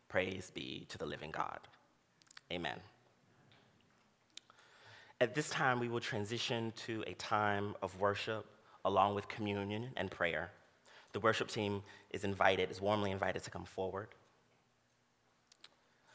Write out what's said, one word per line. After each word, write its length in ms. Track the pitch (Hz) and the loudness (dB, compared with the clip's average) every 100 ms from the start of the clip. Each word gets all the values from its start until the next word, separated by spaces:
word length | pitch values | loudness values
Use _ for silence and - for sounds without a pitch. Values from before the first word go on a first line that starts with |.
| - | -4
praise 440 | 98 92 95 - | 0 0 -2 -8
be 320 | - 65 - - | -10 -10 -10 -10
to 80 | - | -8
the 80 | 76 | -6
living 260 | 78 76 | -6 -6
God. 280 | - - 50 - - _ _ _ _ - - - | -4 -4 -6 -14 -20 _ _ _ _ -20 -18 -8
Amen. 280 | 87 80 58 - - _ _ _ _ - - _ _ _ _ _ _ _ - - - - - - - - - | -6 -4 -8 -14 -20 _ _ _ _ -20 -20 _ _ _ _ _ _ _ -20 -20 -20 -20 -20 -20 -20 -6 0
At 140 | 120 | 2
this 160 | 147 151 | 2 -2
time, 300 | - 139 123 | 2 4 4
we 100 | 120 | 2
will 100 | 117 | -2
transition 720 | - 113 104 117 - 117 113 - - | -2 -2 -2 -2 0 0 -2 -4 -6
to 180 | 110 - | -6 -6
a 60 | 92 | -6
time 600 | - 107 104 101 101 - | 0 4 4 4 0 -4
of 180 | 92 92 | -6 2
worship 460 | 101 101 - 110 - - - - 95 | 2 2 -2 -4 -6 -16 -20 -4 2
along 300 | 98 101 101 | 6 6 4
with 120 | - | -4
communion 640 | - 104 101 101 107 123 135 | -4 -2 0 -2 -4 -4 -4
and 140 | 95 | -4
prayer. 400 | - 85 78 98 - - _ - - - | 0 0 0 -4 -10 -20 _ -20 -20 -8
The 60 | 107 | 2
worship 280 | 110 107 123 | 4 4 2
team 340 | 120 104 101 101 - - | 0 0 0 -6 -18 -10
is 120 | - | -4
invited, 460 | 98 95 98 95 92 | 0 4 6 6 2
is 100 | - | 0
warmly 300 | 101 107 101 | 2 2 2
invited 340 | 95 95 90 | 0 -2 -2
to 80 | - | -6
come 140 | 90 87 | -10 -8
forward. 440 | - 95 95 110 - - _ _ _ _ _ _ _ _ _ _ _ _ _ - _ _ _ _ | -4 -4 -4 -8 -14 -20 _ _ _ _ _ _ _ _ _ _ _ _ _ -20 _ _ _ _